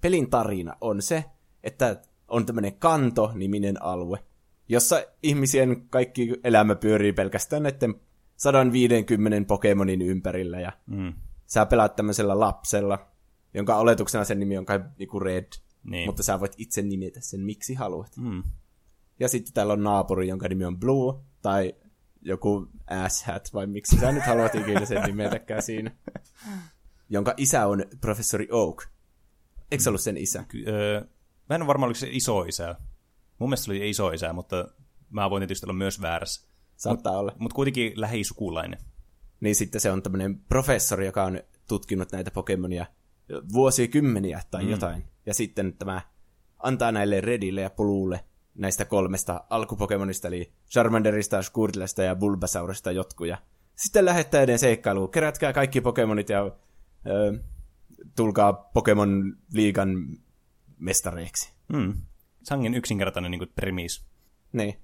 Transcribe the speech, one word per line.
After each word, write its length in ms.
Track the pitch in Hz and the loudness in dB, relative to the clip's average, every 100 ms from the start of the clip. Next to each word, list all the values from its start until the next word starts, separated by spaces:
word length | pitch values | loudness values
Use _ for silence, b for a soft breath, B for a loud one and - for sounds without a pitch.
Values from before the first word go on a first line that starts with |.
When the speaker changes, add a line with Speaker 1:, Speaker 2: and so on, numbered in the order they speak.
Speaker 1:
Pelin 280 | 170 185 131 | 4 2 2
tarina 460 | 123 110 98 85 - | 2 0 -2 -6 -6
on 200 | 113 101 | -2 -2
se, 240 | - 165 147 - _ _ | 0 -2 -2 -14 _ _
että 380 | 110 - 127 98 _ _ _ | -12 0 0 0 _ _ _
on 180 | 117 107 | -2 0
tämmönen 300 | 117 101 98 | -2 -2 2
kanto-niminen 1040 | 170 160 131 117 107 110 95 101 101 98 | 4 4 4 4 2 0 -2 0 0 -2
alue, 360 | 87 90 87 98 - _ _ _ _ | -4 -4 -4 -6 -8 _ _ _ _
jossa 340 | 117 - 165 - _ | 2 4 2 0 _
ihmisien 680 | 156 147 135 139 127 120 - | 0 2 4 4 4 2 0
kaikki 440 | 131 123 - 120 120 | 0 0 0 -2 0
elämä 320 | 127 113 107 101 | 6 8 8 4
pyörii 380 | 110 107 101 | 4 6 4
pelkästään 500 | 98 95 - - 151 | 4 0 0 -2 0
näitten 320 | 151 135 165 156 _ _ _ _ | 0 0 -2 -2 _ _ _ _
sadanviidenkymmenen 1080 | 143 135 127 123 120 117 104 110 107 104 98 | 4 6 6 6 6 4 4 2 4 2 2
Pokemonin 560 | 101 107 98 98 92 | 2 4 4 2 0
ympärillä, 580 | 90 95 92 90 92 90 | 0 -2 -2 -4 -4 -6
ja 120 | 90 - - | -8 -10 -10
Speaker 2:
Mm. 280 | 101 92 78 - - - | -8 -6 -8 -14 -16 -4
Speaker 1:
sä 200 | - 107 | 0 4
pelaat 300 | 123 107 - | 6 4 2
tämmöisellä 440 | 104 101 104 98 | -2 0 2 4
lapsella, 680 | 107 - - 104 101 98 - _ _ _ _ | 2 0 -2 0 0 -2 -6 _ _ _ _
jonka 220 | - 101 107 | -6 0 4
oletuksena 460 | 117 110 104 113 | 6 6 2 -2
sen 160 | 101 101 | -2 -2
nimi 180 | 101 98 | -2 -2
on 80 | 92 | -2
kai, 140 | 101 92 - | -4 -4 -14
niinku, 200 | 95 101 | -10 -6
Red, 280 | 95 92 92 - - _ | -4 -4 -6 -16 -20 _
Speaker 2:
Niin. 220 | - 92 87 | -10 -6 -4
Speaker 1:
mutta 140 | 98 | -2
sä 160 | 104 95 | -2 -2
voit 140 | 98 - | -2 -8
itse 240 | 110 - | -8 -4
nimetä 380 | 101 98 95 104 | -4 -4 -6 -10
sen, 180 | - 98 | -12 -8
miksi 320 | 98 107 - | -6 -8 -8
haluat. 440 | 131 110 85 98 - | -6 -6 -6 -10 -10
Speaker 2:
Mm. 260 | 123 92 92 - _ _ _ _ _ _ | -6 -6 -6 -8 _ _ _ _ _ _
Speaker 1:
Ja 80 | 123 | -2
sitten 260 | 123 107 | -2 -4
täällä 200 | - 104 | -2 0
on 100 | 104 | 2
naapuri, 440 | 104 101 92 92 92 | 2 2 2 0 0
jonka 200 | 92 92 | -2 -4
nimi 180 | 92 90 | -2 -2
on 140 | 90 | -2
Blue, 340 | 113 135 127 135 - _ | 0 2 2 -4 -12 _
tai 340 | 104 98 92 - _ _ _ _ | 0 2 0 -4 _ _ _ _
joku 460 | 78 95 101 101 92 - - | -8 -2 0 0 -2 -14 -8
Asshat, 600 | 92 92 - - 98 - | -4 -2 -4 -6 -8 -8
vai 140 | 107 98 | -8 -6
miksi 300 | 101 - - | -6 4 6
sä 120 | 123 | 6
nyt 120 | 143 | 2
haluat 320 | 127 117 113 110 | 2 2 2 0
ikinä 300 | 104 101 104 | 0 0 0
sen 160 | 104 | -2
nimetäkään 580 | - 101 101 110 - 110 | -2 -2 -4 -4 -6 -8
siinä. 300 | - 110 110 - | -6 -6 -8 -12
Speaker 2:
<laughs> 1120 | - - - _ 220 196 170 _ - _ _ | -16 -16 -20 _ -12 -12 -12 _ -20 _ _
Speaker 1:
Jonka 240 | 101 101 - | -2 -2 0
isä 300 | 135 143 104 | 2 2 2
on 160 | 101 92 - | 0 -4 -6
professori 460 | 107 107 110 101 - | -4 -2 -2 -4 -2
Oak. 320 | 117 92 - - - _ _ _ _ _ - - | 0 0 -2 -14 -20 _ _ _ _ _ -20 -8
Eikö 120 | 143 | -2
se 60 | - | 0
ollut 120 | 98 | 0
sen 160 | - 92 | -2 -4
isä? 280 | 92 120 - | -4 -6 -8
Speaker 2:
Ky-, 160 | 113 107 | -10 -6
öö, 340 | 107 104 104 110 _ _ _ _ | -2 -2 -2 -6 _ _ _ _
mä 60 | 139 | -4
en 60 | |
ole 60 | 143 | -2
varma, 180 | 139 123 | -2 -4
oliko 140 | 117 | -4
se 80 | 135 | -6
iso 320 | 127 123 104 | -6 -2 -2
isä. 320 | 85 - 85 82 - - _ _ _ _ | -4 -8 -8 -10 -16 -20 _ _ _ _
Mun 100 | 123 | -4
mielestä 160 | 135 - | -4 -4
se 60 | |
oli 180 | 98 104 | -4 -4
iso 220 | 101 98 | -2 -2
isä, 220 | 82 82 | -2 -6
mutta 340 | 85 - 92 - _ - - _ | -8 -6 -6 -6 _ -20 -20 _
mä 200 | 107 98 | -4 -2
voin 120 | 98 | -2
tietysti 240 | 95 95 95 | -4 -6 -6
olla 80 | |
myös 280 | 95 98 - | -4 -4 -4
väärässä. 460 | 92 82 - - _ _ _ _ | -4 -6 -6 -10 _ _ _ _
Speaker 1:
Saattaa 380 | 113 117 - | -4 -4 -2
Speaker 2:
Mut, 60 | 95 | -2
Speaker 1:
olla. 120 | 101 98 | -4 -6
Speaker 2:
mut 140 | 113 | -8
kuitenkin 380 | - 139 135 113 104 | -2 -2 0 -4 -4
lähisukulainen. 840 | 107 117 98 - 101 82 85 87 - - - _ - _ | -6 -4 -6 -6 -6 -6 -6 -10 -16 -20 -20 _ -20 _
Speaker 1:
Niin 160 | 107 104 | 0 0
sitten 260 | 101 110 | 0 -2
se 100 | 104 | 0
on 100 | 95 | 0
tämmönen 360 | 95 95 95 98 | -2 -2 -2 -6
professori, 640 | - 131 135 120 - 95 95 | 0 0 4 2 2 -2 -2
joka 180 | 95 | 0
on 180 | 95 92 - _ - | -2 -2 -10 _ -4
tutkinut 440 | 101 - 95 90 | -4 -2 -4 -4
näitä 200 | 92 92 | -6 -6
Pokemonia 540 | - 90 95 90 90 87 _ _ _ _ - 175 | -6 -4 -2 -2 -6 -8 _ _ _ _ -12 -4
vuosikymmeniä 880 | 156 131 127 120 147 143 110 95 82 - | 4 4 4 2 4 4 2 -2 -6 -8
tai 120 | 95 | -4
Speaker 2:
Mm. 60 | 101 | -2
Speaker 1:
jotain. 340 | 107 90 85 - _ - | -2 -2 -6 -12 _ -8
Ja 80 | |
sitten 400 | 101 104 - 98 | -4 -4 -2 -4
tämä 280 | 85 95 92 - _ - _ _ _ | -4 -8 -8 -10 _ -20 _ _ _
antaa 320 | - 131 117 | -2 0 0
näille 300 | 110 101 101 | 2 2 0
Redille 400 | 101 120 101 95 | 0 -2 -2 -4
ja 80 | 95 | -6
Bluelle 540 | - 107 98 95 90 - _ _ - | -2 0 0 0 -4 -8 _ _ -6
näistä 300 | 98 95 104 | -4 -2 0
kolmesta 580 | 104 92 92 - 87 - | 0 0 -2 -4 -6 -4
alkupokemonista, 800 | 110 113 104 101 101 98 92 87 | -4 -4 -4 -2 0 -2 -4 -6
eli 240 | 87 87 _ _ | -8 -8 _ _
Charmanderista, 720 | - 117 113 107 104 104 101 | 4 4 6 4 2 0 -2
Squirtlesta 640 | 92 - 107 98 92 - | -2 0 0 0 -6 0
ja 120 | 92 92 | 0 2
Bulbasaurista 760 | 101 98 90 92 87 95 - | 0 0 -2 -4 -6 -8 -4
jotkut. 360 | 90 92 - 85 | -4 -6 -6 -6
Ja 100 | 85 _ _ _ - | -6 _ _ _ -8
sitten 300 | - 214 185 | 2 4 6
lähettää 360 | 175 143 151 | 4 4 4
edes 200 | 135 120 | 6 6
seikkailuun. 500 | 131 113 113 98 95 | 4 4 2 0 0
Kerätkää 420 | 165 156 - 147 | 0 0 0 -2
kaikki 280 | 135 135 139 | 0 0 2
Pokemonit 480 | 123 117 113 107 101 | 0 2 2 0 0
ja, 220 | 101 101 - _ - - _ 104 | 0 0 -6 _ -20 -20 _ -4
ö, 320 | 98 104 107 - - - _ - - - - | 0 2 0 -8 -14 -18 _ -20 -20 -12 0
tulkaa 380 | 110 101 104 | 0 6 4
Pokemon 800 | 95 - - 113 104 104 98 98 - _ | 4 -2 0 4 4 4 2 0 -6 _
liigan 540 | 110 107 98 98 92 73 80 _ _ _ _ _ - | 2 2 2 0 -2 -6 -12 _ _ _ _ _ -12
mestareiksi. 760 | 87 95 92 85 85 - - _ _ | -2 -2 -2 -8 -8 -8 -10 _ _
Speaker 2:
Mm. 200 | 151 98 101 - - _ _ | -2 -2 -4 -10 -18 _ _
Sangen 300 | - 139 113 | -6 -2 -2
yksinkertainen, 580 | 123 117 107 95 92 90 | -2 -2 -2 -2 -2 -6
niinku, 140 | 90 90 - | -6 -8 -6
premis. 500 | 98 92 85 - - _ _ _ _ | -4 -4 -6 -10 -14 _ _ _ _
Speaker 1:
Niin. 200 | 107 104 101 | -4 -4 -6